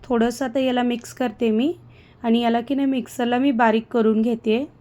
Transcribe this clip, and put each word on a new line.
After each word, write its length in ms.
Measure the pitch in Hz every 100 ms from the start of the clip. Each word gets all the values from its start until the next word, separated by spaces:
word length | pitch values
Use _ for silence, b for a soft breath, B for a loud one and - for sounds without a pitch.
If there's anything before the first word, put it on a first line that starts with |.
थोडंसं 420 | - 240 233 240 262
आता 140 | 269
याला 240 | 262 247
मिक्स 300 | 247 240 -
करते 380 | - 247 240 233
मी 220 | 220 277 349 - b b b
आणि 180 | 240 226
याला 200 | 233 233
की 140 | 240 277
नाही, 120 | 277
मिक्सरला 500 | 262 - - 240 247
मी 140 | 277
बारीक 340 | 233 233 220 226
करून 340 | 233 220 220
घेते. 440 | 226 226 - 226 302 -